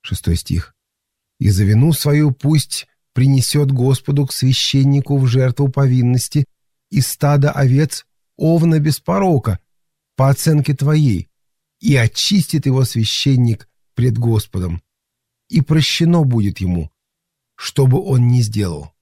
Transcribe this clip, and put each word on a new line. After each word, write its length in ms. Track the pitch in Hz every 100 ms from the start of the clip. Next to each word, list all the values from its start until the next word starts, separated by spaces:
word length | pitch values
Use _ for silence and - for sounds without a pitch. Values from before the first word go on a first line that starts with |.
Шестой 340 | - 95 - 85
стих. 400 | - 85 - _ _ _ _ _ _ _
«И 80 | 104
за 160 | 98
вину 280 | 101 107 151
свою 380 | 147 147 147 151
пусть 560 | 127 143 151 - - - _ _
принесет 580 | - 131 135 117 147 143
Господу 540 | 135 127 135 - 143 135
к 60 |
священнику 840 | - 131 131 - 139 135 139 135 143
в 80 | 131
жертву 420 | 127 127 123 143
повинности 760 | 135 139 127 120 127 - 151 139 _ _ _ _
из 180 | - 127
стада 420 | - 143 143 143
овец 560 | - 135 135 156 - _ _ _ -
овна 420 | 156 165 165 160
без 220 | 151 139
порока, 580 | - 185 190 147 113 92 _ _ _ _ _
по 140 | - 131
оценке 480 | 139 - 151 143 143
твоей, 520 | 139 151 147 92 - _ _ _ _ _
и 160 | - 139
очистит 680 | 113 - - 202 - 160 135
его 180 | 131
священник 840 | 127 - 110 - 143 131 120 110 - _ _
пред 240 | - 123 113
Господом, 600 | 117 110 - 98 90 85 _ _ _ _ _ _ _
и 120 | 233
прощено 640 | 135 160 139 - 170 175
будет 380 | 143 117 101 -
ему, 320 | 92 87 80 _ _ _ _ _ _ -
что 320 | - - 135
бы 120 | 135
он 280 | 196 127 120
ни 120 | 123
сделал». 540 | 110 107 95 78 76 _